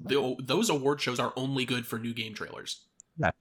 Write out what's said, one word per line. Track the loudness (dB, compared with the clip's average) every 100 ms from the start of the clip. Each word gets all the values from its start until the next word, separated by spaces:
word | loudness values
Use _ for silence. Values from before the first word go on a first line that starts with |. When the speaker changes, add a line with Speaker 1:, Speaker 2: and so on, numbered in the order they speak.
Speaker 1:
the, | 0 2 2 -2
those | 2 2 4
award | 4 2 2
shows | 0 0
are | 0 0
only | -2 0
good | 0 0
for | -2 -4
new | -4
game | -4 -6
trailers. | -8 -10 -8 -10 -12 _ -20 _ -2
Speaker 2:
Yeah, | 0 6